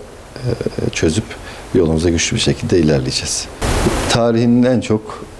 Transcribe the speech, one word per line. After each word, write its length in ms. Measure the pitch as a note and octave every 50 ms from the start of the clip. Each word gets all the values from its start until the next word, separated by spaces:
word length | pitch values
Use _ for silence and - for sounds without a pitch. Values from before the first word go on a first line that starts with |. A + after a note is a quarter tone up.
| - - - - - - -
e, 540 | - B2+ A#2+ A#2+ - - - - - - -
çözüp 320 | - - - E2 D#2 G#2+ - - - - - - - - - - -
yolumuza 360 | F#2+ E2+ D#2 D#2+ D#2+ E2 F2
güçlü 260 | E2+ E2+ - - D2+
bir 60 | D2+
şekilde 380 | - - C#2+ - - F#2+ G2 F2
ilerleyeceğiz. 680 | D#2 D2+ D2 C2+ B1+ C2 - - - - - - - - - - - - - - - - - - - -
Tarihinin 540 | - A#2+ A#2 A#2 A2+ A#2 B2 A#2+ A#2+ B2 A#2+
en 180 | B2+ B2+ G#2+
çok 440 | - - A2 G#2+ - - - - - - -